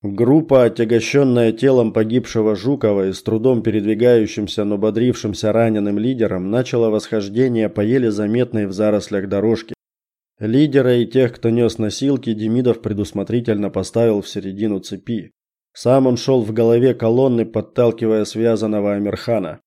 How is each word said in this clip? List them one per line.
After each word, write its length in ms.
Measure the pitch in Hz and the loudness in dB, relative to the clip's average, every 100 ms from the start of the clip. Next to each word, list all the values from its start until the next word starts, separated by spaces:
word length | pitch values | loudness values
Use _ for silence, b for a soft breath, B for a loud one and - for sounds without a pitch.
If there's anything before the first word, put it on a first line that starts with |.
| 104 | -8
Группа, 600 | 101 120 151 156 135 117 | 0 4 4 4 4 4
отягощённая 880 | 113 113 117 113 139 135 120 113 | 2 0 0 2 2 4 4 2
телом 400 | 113 135 131 113 | 2 2 4 2
погибшего 640 | 113 110 123 120 117 107 101 | 0 0 0 -2 -2 0 0
Жукова 500 | 110 143 110 101 95 | -2 0 0 0 -2
и 60 | |
с 100 | 92 | -4
трудом 400 | - 110 123 123 | -4 0 2 2
передвигающимся, 1000 | 113 107 101 107 120 120 107 - 104 - 104 | 0 -2 0 2 4 4 2 -4 -6 -4 -4
но 120 | 101 | 0
бодрившимся 760 | 107 104 123 117 104 95 107 | 0 0 0 -2 -6 -4 0
раненым 440 | 107 117 110 101 104 | 2 2 0 0 -2
лидером, 540 | 113 127 107 92 92 | -2 0 -2 -2 -2
начала 380 | 113 127 123 113 | -2 -2 0 2
восхождение 800 | 107 - 110 101 107 131 117 107 | 0 -2 -4 -4 -2 0 0 -2
по 100 | - | -2
еле 320 | 104 131 117 | 0 2 0
заметной 560 | 104 104 117 123 110 101 | -2 -2 0 -2 -2 -4
в 60 | |
зарослях 560 | 95 107 104 92 101 95 | -2 0 0 -2 -6 -4
дорожке. 440 | 101 107 110 - 120 _ _ _ _ _ _ | -2 0 -2 -4 -18 _ _ _ _ _ _
Лидера 580 | 107 123 151 135 127 123 | -2 2 2 2 4 2
и 80 | 117 | 2
тех, 280 | 131 123 | 2 0
кто 180 | 123 117 | 0 -2
нёс 260 | 117 117 110 | 2 0 0
носилки, 560 | 107 - 135 135 120 | -6 -2 -2 -2 -2
Демидов 480 | 107 107 117 123 113 | -4 -2 0 0 0
предусмотрительно 880 | 104 104 101 104 98 120 117 101 101 | -2 -4 -4 -6 -4 -4 -2 -2 -2
поставил 520 | 95 92 117 117 104 | -4 -4 0 2 0
в 60 | 95 | -4
середину 520 | 101 95 95 107 98 | -10 -10 -6 -4 -4
цепи. 520 | - 98 - 117 82 _ _ _ _ | -6 -14 -8 -8 -8 _ _ _ _
Сам 320 | - 120 135 131 | -4 2 4 2
он 120 | 123 | 0
шёл 240 | - 131 | 0 0
в 80 | 107 | 0
голове 420 | 110 113 117 131 | 0 2 4 2
колонны, 520 | 117 113 117 131 120 113 | 2 0 2 2 0 -2
подталкивая 800 | 113 - - 120 113 113 110 104 | -4 -6 0 0 2 0 0 -2
связанного 680 | 107 117 113 110 107 101 101 | -2 0 0 -2 -2 -2 -2
Амирхана. 680 | 101 104 - 113 87 76 | -4 -6 -4 -4 -4 -12